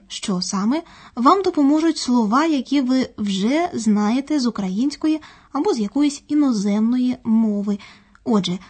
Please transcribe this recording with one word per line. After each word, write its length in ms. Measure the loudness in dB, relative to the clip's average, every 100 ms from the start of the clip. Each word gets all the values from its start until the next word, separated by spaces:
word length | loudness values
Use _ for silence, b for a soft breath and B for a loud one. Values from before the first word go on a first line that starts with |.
| -10
що 340 | -10 -6 -4
саме, 400 | -4 -2 -2 -2 -6 B B 0
вам 260 | 2 4
допоможуть 560 | 2 2 2 2 2 -2
слова, 480 | 0 2 2 2 2
які 340 | 0 0 -2
ви 300 | 0 0 -2 -4
вже 520 | -4 -2 0 0 -2
знаєте 680 | -2 0 2 2 -2 -2 -2
з 60 | -2
української 760 | -2 -4 -2 -4 -2 -2 -2 B B B
або 220 | -4 -2
з 40 | 0
якоїсь 460 | -2 0 0 -2 -2
іноземної 880 | 0 2 2 0 0 2 2 0 -2
мови. 540 | 0 2 2 0 -2 -4 B B B B
Отже, 340 | 0 0 0 -6 B